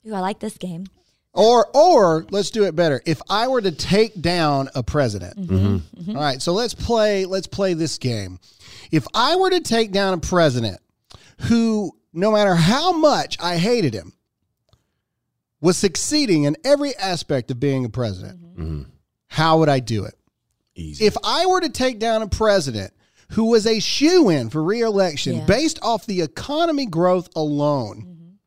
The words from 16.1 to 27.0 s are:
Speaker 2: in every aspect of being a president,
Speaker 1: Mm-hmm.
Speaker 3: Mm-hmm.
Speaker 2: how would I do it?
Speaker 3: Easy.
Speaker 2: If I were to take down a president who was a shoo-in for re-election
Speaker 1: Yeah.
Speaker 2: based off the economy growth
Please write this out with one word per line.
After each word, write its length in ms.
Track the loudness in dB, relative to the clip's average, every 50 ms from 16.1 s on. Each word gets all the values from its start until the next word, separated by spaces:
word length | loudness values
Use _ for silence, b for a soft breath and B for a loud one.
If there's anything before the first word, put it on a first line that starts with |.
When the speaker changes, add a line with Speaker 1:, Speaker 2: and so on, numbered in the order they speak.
| -2 -2 2 2 2 2 2
Speaker 2:
in 120 | 0 -2 -2 2
every 300 | 2 2 2 2 -4 -6
aspect 560 | -6 -6 -4 -4 -6 -4 -4 -4 -4 -4 -6
of 80 | -6 -4
being 260 | -2 -2 0 -2 -4
a 40 | -4
president, 520 | -4 -4 -4 -4 -6 -8 -12 -14 -16 -18
Speaker 1:
Mm-hmm. 220 | -20 -20 -14 -10
Speaker 3:
Mm-hmm. 200 | -8 -8 -8 -8 -10 -14 _ _ _ _ _ _ _
Speaker 2:
how 320 | _ -4 -2 2 4 4 4
would 100 | 4 4
I 120 | 2 0
do 240 | 0 -2 -6 -6 -6
it? 100 | -8 -14 _ _ _ _ _ _ _ _ _ _ _ _
Speaker 3:
Easy. 280 | -14 -14 -14 -4 0 0
Speaker 2:
If 120 | 0 0 0 -4
I 220 | -2 -2 0 0
were 140 | 2 2 0
to 80 | 0 -4
take 300 | -4 -2 -2 -2 -2 -2
down 240 | -4 -2 -2 -2
a 60 | -2 -4
president 640 | -4 0 2 2 2 2 0 -2 -6 -8 -10 -10 _ _ _ _ _ _ _ _
who 140 | -2 0 2
was 200 | 4 4 4 4
a 140 | 2 0 0
shoo-in 720 | -2 -4 -2 2 2 4 6 6 6 6 4 2 -2 -4
for 120 | -4 -2
re-election 760 | -2 -2 0 0 0 0 2 2 0 0 0 -4 -4 -4 -4 -2
Speaker 1:
Yeah. 60 | 0
Speaker 2:
based 340 | 2 2 2 2 -2 -4 -2
off 240 | -2 -2 -2 -2 -4
the 140 | -4 -4 -2
economy 640 | -2 -4 _ -12 -10 -6 -2 0 0 0 0 -2 -2
growth 420 | -2 0 2